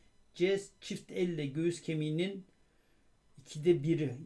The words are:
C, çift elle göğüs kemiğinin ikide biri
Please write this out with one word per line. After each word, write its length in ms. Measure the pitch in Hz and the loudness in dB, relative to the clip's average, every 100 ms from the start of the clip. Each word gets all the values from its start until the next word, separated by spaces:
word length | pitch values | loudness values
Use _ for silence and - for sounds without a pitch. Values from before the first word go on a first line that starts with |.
| - _ _ | -20 _ _
C, 260 | - 180 196 - - | 0 2 2 -2 -12
çift 300 | - 202 - | -8 -8 -6
elle 360 | 190 175 160 139 | -2 0 0 -2
göğüs 360 | 143 170 170 | 0 0 0
kemiğinin 640 | - 156 151 156 190 196 - _ _ _ _ _ _ _ _ - | -2 -2 0 0 0 -4 -12 _ _ _ _ _ _ _ _ -20
ikide 440 | - 151 165 160 | -14 0 4 4
biri 340 | 151 151 143 120 | 4 2 0 -4